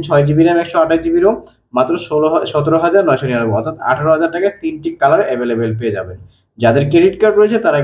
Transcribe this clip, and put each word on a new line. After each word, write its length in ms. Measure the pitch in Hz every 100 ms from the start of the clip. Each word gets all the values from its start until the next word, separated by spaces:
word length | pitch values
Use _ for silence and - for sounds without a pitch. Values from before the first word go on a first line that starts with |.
| -
ছয় 160 | 143 143
জিবি 160 | 151
র্যাম, 140 | 165 170
একশো 140 | 170 170
আঠাশ 180 | 160 330
জিবি 160 | 330 339
রোম, 120 | 370 339 - _ _ -
মাত্র 160 | 160 170 -
ষোলো, 220 | 151 156 165 170
সতেরো 260 | 151 147 165
হাজার 180 | 170 196 170
নয়শো 180 | 131 135
নিরানব্বই, 260 | 120 113 104
অর্থাৎ 160 | 160 160 -
আঠারো 200 | - 156
হাজার 160 | 156 165
টাকায় 200 | 349 392 -
তিনটি 260 | - 156 330 330
কালার 220 | 139 165 -
অ্যাভেলেবেল 420 | 123 120 113 113 110
পেয়ে 160 | 113 101
যাবেন। 200 | 90 90 - _ _ -
যাদের 260 | 117 139 143
ক্রেডিট 240 | 170 185 190
কার্ড 140 | 214 202
রয়েছে, 180 | 214 226
তারা 140 | 160 147